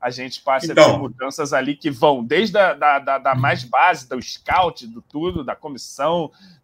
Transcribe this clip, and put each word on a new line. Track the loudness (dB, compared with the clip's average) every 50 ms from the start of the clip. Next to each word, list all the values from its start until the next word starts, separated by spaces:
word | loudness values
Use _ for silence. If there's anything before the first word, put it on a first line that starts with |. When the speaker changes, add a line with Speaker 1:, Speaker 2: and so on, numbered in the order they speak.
Speaker 1:
a | -6 -6
gente | -6 -6 -10 -12 -12 -8
passe | -2 -2 -2 0 -2 2
a | 4
ter | 6
Speaker 2:
Então. | 6 6 6 4
Speaker 1:
mudanças | -2 -8 -8 -8 -10 -8 -6 -6 -4 -2 0
ali | 0 0 -2 -4
que | -4 -6 -6
vão | 0 2 4 4 4 2 0
desde | 0 0 0 0 2 2 2
a | 2 2 2
da, | 2 2 2 2 2
da, | 0 -2 -2 -2
da | 0 0 0
mais | 0 0 0 0 -2 -4
base, | -2 2 4 4 4 4 2 -4 -8
do | -8 -8
scout, | -8 -10 -14 -12 _ -2 0 2 2 0 -2 -8 -14 -18
do | -18 -18 -16
tudo, | _ -8 -6 -6 -6 -6 -6 -6
da | -8 -8
comissão, | -8 -10 -14 -14 -14 -16 -14 -8 -4 -2 0 0 0 -2 -4 _ _ -20 -20 -20 _